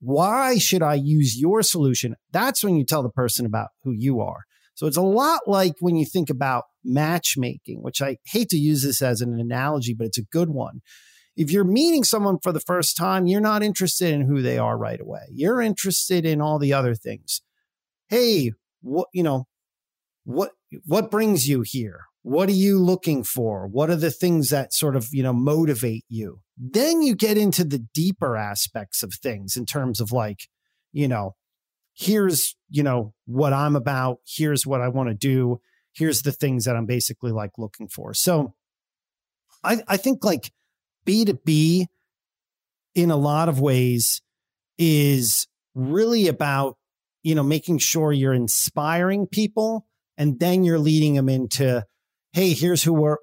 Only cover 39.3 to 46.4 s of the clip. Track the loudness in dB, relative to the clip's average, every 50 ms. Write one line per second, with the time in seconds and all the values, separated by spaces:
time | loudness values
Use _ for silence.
39.3 | _ _ _ _ _ _ -2 -2 -2 0 0 -2 -2 0 0 0 0 0 0 0
40.3 | 0 0 -4 -10 _ _ _ _ _ _ _ _ _ _ -2 0 2 2 4 2
41.3 | 0 0 0 2 4 4 6 4 4 2 2 -2 _ _ _ _ _ _ _ _
42.3 | _ _ _ _ _ _ _ _ _ _ _ _ 0 2 4 4 4 4 2 2
43.3 | 2 2 2 2 2 2 2 4 4 4 2 2 2 0 0 0 -2 -4 _ _
44.3 | _ _ _ _ _ _ _ _ _ 0 2 4 4 4 4 4 4 2 2 0
45.3 | -2 -2 -4 -6 _ _ _ _ -8 -6 -4 -2 0 2 2 2 2 2 2 2
46.3 | 2 0